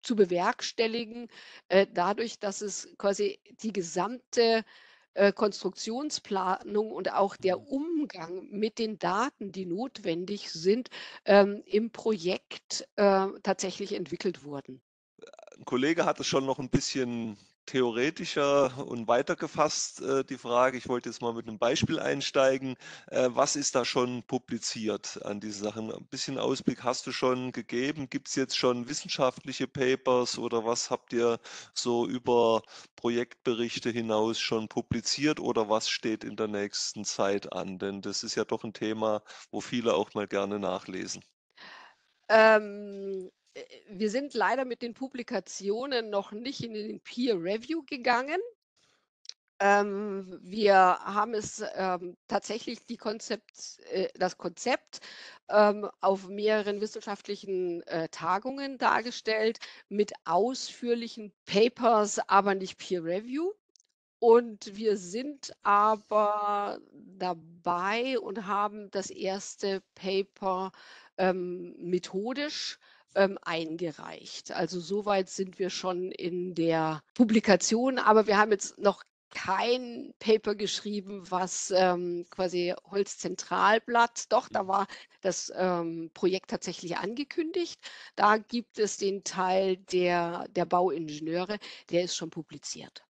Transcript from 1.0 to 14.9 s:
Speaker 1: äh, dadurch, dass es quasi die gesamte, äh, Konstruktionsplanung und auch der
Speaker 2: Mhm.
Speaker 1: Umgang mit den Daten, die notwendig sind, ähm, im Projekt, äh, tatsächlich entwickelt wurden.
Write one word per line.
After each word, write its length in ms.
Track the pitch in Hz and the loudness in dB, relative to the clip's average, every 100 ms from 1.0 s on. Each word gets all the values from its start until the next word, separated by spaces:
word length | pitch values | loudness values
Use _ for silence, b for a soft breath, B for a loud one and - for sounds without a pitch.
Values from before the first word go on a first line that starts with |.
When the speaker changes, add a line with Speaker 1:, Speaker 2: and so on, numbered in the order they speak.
| 220 240 233 B B B _ | -8 -12 -16 B B B _
Speaker 1:
äh, 180 | 185 196 | 4 4
dadurch, 480 | - 175 214 226 - | 2 0 0 -4 -4
dass 220 | 208 196 | -8 -6
es 280 | 208 - - - | -8 -8 -14 -2
quasi 420 | 202 196 202 - _ - | 0 2 -2 -2 _ -8
die 100 | 220 | -6
gesamte, 880 | 202 170 180 196 247 _ - 226 226 214 B B B B | -4 -4 -2 -2 -4 _ 2 4 4 0 B B B B
äh, 180 | - 202 | 4 4
Konstruktionsplanung 1600 | - 208 - 190 - - 233 294 - - 196 185 185 214 208 220 | 6 0 2 -6 -6 -6 -4 -4 -6 -4 -2 0 -2 0 -2 -2
und 200 | 226 190 | -4 -2
auch 220 | 110 196 - | 2 0 2
der 200 | 190 180 | 0 0
Speaker 2:
Mhm. 80 | 262 | -2
Speaker 1:
Umgang 800 | 269 311 330 277 185 165 180 - | -4 -2 -2 -2 -6 -10 -10 -10
mit 300 | 208 220 - | -4 -4 -2
den 180 | 220 208 | -4 -2
Daten, 520 | 175 190 262 _ 202 | -2 0 -2 _ -10
die 140 | 185 185 | -8 -6
notwendig 880 | 175 262 - 196 165 185 202 - | -4 -6 -6 -4 -4 -4 -8 -8
sind, 380 | 165 170 226 247 B B B - | -2 2 2 0 B B B 6
ähm, 360 | 202 202 208 - | 8 8 2 0
im 260 | 208 226 | 0 0
Projekt, 960 | - 226 214 165 208 _ - _ - - - | -4 -2 -2 -2 -4 _ -16 _ -10 -8 4
äh, 320 | 202 196 190 - | 6 6 2 -4
tatsächlich 500 | - 190 190 175 196 | -2 -2 -2 -6 -6
entwickelt 500 | 202 175 170 196 170 | -6 -6 -4 -4 -4
wurden. 380 | 143 143 - 131 _ | -10 -12 -12 -18 _